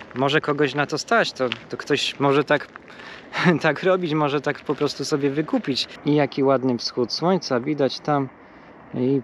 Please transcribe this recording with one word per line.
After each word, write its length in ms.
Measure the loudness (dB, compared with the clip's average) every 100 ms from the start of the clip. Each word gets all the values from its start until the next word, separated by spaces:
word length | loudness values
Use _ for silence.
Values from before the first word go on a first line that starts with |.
| -8 -2
może 260 | 2 2
kogoś 340 | 0 0 0 0
na 100 | -2
to 120 | -4
stać, 340 | 0 2 2
to, 180 | -2 -4 -4 -10
to 80 | -10
ktoś 420 | -2 0 0 0
może 240 | 2 2
tak, 240 | 2 0 0 -16 -20 -18 -18
<laughs> 500 | -18 -10 0 2 4
tak 220 | 2 2
robić, 300 | 2 0 0
może 280 | 0 0 0
tak 180 | -2 -4
po 160 | -4 -2
prostu 300 | -2 -2 -4
sobie 240 | 0 0
wykupić. 580 | -2 -2 -2 0 -4 -4 -4 0
I 100 | 2
jaki 280 | 2 2
ładny 340 | 2 4 2 0
wschód 360 | -2 -2 -2
słońca 460 | 0 0 0 0 -2
widać 400 | -2 0 0 -2
tam 300 | -2 0 -2 -8 -20 -20 -20 -20 -10
i 280 | -2 0 0